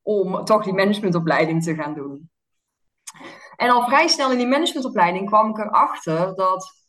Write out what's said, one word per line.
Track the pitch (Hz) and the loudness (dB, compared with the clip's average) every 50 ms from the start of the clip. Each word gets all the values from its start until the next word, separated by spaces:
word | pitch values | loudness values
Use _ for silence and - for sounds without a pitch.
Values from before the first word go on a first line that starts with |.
om | - - 214 202 185 180 190 - - | -4 -2 0 0 0 0 -2 -4 0
toch | - 220 214 - | 2 2 2 2
die | 190 185 | 0 0
managementopleiding | 190 196 202 208 208 226 185 170 170 165 160 143 139 160 156 160 165 | 0 2 2 0 0 0 -2 0 0 0 0 2 2 2 2 0 0
te | 165 170 156 | 0 -2 -4
gaan | 156 147 147 151 | -4 -6 -8 -8
doen." | 151 139 143 139 147 165 - _ _ _ _ _ _ _ _ _ _ _ _ _ _ - - - - - - - - - - - | -8 -10 -10 -12 -14 -18 -20 _ _ _ _ _ _ _ _ _ _ _ _ _ _ -20 -20 -20 -18 -18 -20 -20 -20 -20 -16 -6
En | - 240 247 | -2 2 4
al | 247 240 233 | 4 4 4
vrij | 240 269 302 330 320 | 2 2 4 4 4
snel | 320 294 277 262 | 2 2 0 0
in | 254 247 | 0 0
die | 247 | 0
managementopleiding | 247 269 294 339 349 - 302 254 254 196 208 226 175 180 185 196 | 0 0 0 0 -2 -4 -6 -6 -4 0 0 2 2 0 -2 -2
kwam | 202 214 214 214 220 | 2 2 2 4 2
ik | 214 214 | 0 -6
erachter | 208 208 - - 269 - - - - 165 160 160 180 190 185 | -4 0 2 2 2 2 0 -6 -6 -4 -2 -2 -2 -2 -2
dat | 190 185 185 185 185 - - - _ _ | -2 0 0 0 -2 -6 -12 -20 _ _